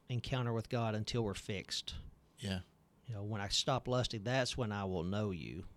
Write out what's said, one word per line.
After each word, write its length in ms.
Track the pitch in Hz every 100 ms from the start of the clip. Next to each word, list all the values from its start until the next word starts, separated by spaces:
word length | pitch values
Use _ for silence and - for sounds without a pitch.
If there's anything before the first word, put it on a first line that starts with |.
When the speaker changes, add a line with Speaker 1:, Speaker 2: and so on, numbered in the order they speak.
| -
Speaker 1:
encounter 440 | 120 - 131 120
with 160 | 113 -
God 260 | 120 113
until 280 | 110 107 120
we're 100 | 107
fixed. 600 | 92 - 98 - - - - - - - -
Speaker 2:
Yeah. 220 | 101 95 - _ _ - -
Speaker 1:
You 80 |
know, 80 | 104
"When 180 | 104 107
I 80 | 101
stop 380 | - - 127 -
lusting, 360 | 123 120 110
that's 320 | 104 135 123 -
when 160 | 110
I 120 | 101
will 200 | 95 92
know 260 | 87 101 107
you. 360 | 87 57 78 -